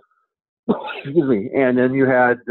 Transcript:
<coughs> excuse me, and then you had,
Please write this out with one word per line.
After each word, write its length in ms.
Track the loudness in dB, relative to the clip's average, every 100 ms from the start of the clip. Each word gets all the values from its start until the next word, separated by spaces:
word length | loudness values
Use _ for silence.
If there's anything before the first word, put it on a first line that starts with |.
| _ _ _
<coughs> 400 | _ _ _ -6
excuse 600 | -6 -6 -14 -6 0 0
me, 220 | 0 -2
and 220 | -2 0 2
then 180 | 0
you 120 | 2 2
had, 320 | 2 2 0 -2